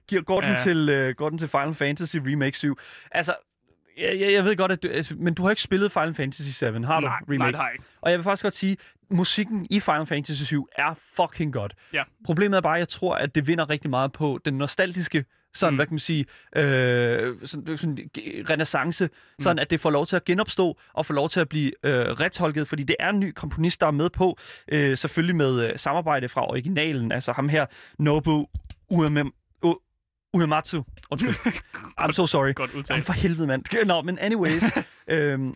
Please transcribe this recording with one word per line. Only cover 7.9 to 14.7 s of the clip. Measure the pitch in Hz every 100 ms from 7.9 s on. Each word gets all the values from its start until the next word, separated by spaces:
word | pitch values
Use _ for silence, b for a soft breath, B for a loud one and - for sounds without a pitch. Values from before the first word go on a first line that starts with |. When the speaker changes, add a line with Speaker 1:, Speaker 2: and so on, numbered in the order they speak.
| b
Speaker 1:
Og | 165
jeg | 175
vil |
faktisk | 175 196
godt | 208
sige, | - 190 190 B B -
musikken | 180 175 - 208 220 170
i | 208
Final | 196 151 156
Fantasy | 147 143 147
syv | 139 147 135 -
er | 147 165 _ -
fucking | 175 - 156
godt. | 131 101 - b
Speaker 2:
Ja. | 147 135 _ -
Speaker 1:
Problemet | 160 208 190
er |
bare, | 165 165
at |
jeg | 175
tror, | - 180 -
at | 139 156
det | 143
vinder | 170 151
rigtig | 151 151
meget | 127 135
på | - 156 127 -
den | 135
nostalgiske, | 139